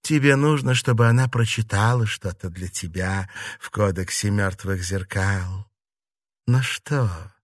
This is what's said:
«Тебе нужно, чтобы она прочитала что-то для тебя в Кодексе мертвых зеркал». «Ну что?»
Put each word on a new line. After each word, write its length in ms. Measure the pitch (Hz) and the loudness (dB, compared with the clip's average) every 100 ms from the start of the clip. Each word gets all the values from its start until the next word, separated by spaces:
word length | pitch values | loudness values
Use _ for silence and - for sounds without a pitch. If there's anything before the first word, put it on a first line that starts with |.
«Тебе 340 | - 151 139 | 0 4 6
нужно, 380 | 139 151 147 131 | 6 4 2 2
чтобы 340 | 123 - 117 117 | 0 2 4 6
она 200 | 120 127 | 6 2
прочитала 800 | 120 110 - 107 101 113 123 107 | 0 0 -2 -2 0 2 2 -2
что-то 420 | - 95 85 92 | -4 -6 -8 -12
для 180 | 87 90 | -10 -10
тебя 640 | - 87 90 92 95 95 - - - | -8 -8 -6 -4 -4 -6 -10 -14 -14
в 100 | - | -10
Кодексе 600 | - 101 90 90 - 101 | 0 0 0 -4 -2 0
мертвых 520 | 104 98 95 98 95 | 2 0 -2 -4 -4
зеркал». 840 | 90 98 92 101 95 98 92 92 - _ _ _ _ _ _ _ - | -2 -4 -4 -2 0 0 -4 -8 -12 _ _ _ _ _ _ _ 0
«Ну 140 | 127 | 2
что?» 480 | 123 - - 147 113 85 90 _ | 0 -6 -4 0 0 -4 -14 _